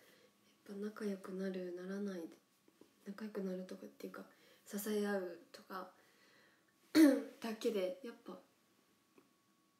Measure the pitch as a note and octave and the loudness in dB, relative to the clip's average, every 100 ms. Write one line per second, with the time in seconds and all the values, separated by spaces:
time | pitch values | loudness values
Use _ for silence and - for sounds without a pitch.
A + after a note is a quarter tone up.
0 | - - - _ - - - G3 G#3 G#3 | -20 -20 -20 _ -20 -20 -12 -6 -6 -4
1 | G#3+ F#3+ G3 F#3 F#3+ F#3 F3+ F3 F#3 G3 | -4 -4 -6 -4 -4 -4 -4 -6 -6 -4
2 | G3+ F#3 E3 - _ _ - - - - | -4 -6 -10 -14 _ _ -20 -20 -20 -18
3 | G3+ G3+ G#3+ G#3 F#3+ F#3 F#3 G3+ G#3+ - | -14 -10 -6 -4 -4 -4 -8 -12 -14 -12
4 | F#3+ F#3+ - - - - - G#3 G#3+ G#3 | -12 -12 -16 -20 -20 -20 -10 -6 -2 0
5 | G3+ G3 F3+ E3+ - - - F#3+ F#3 - | 0 -2 -4 -10 -16 -20 -12 -12 -12 -18
6 | - - - - - _ _ _ - D4+ | -20 -20 -20 -20 -20 _ _ _ 4 10
7 | D4 A#3+ - - A3+ G#3+ A#3 G#3 F#3 F#3 | 10 10 0 -8 -6 0 0 2 0 -4
8 | A#3 - - F3+ - _ _ _ _ _ | -12 -14 -14 -16 -18 _ _ _ _ _
9 | _ - - _ _ _ _ | _ -20 -20 _ _ _ _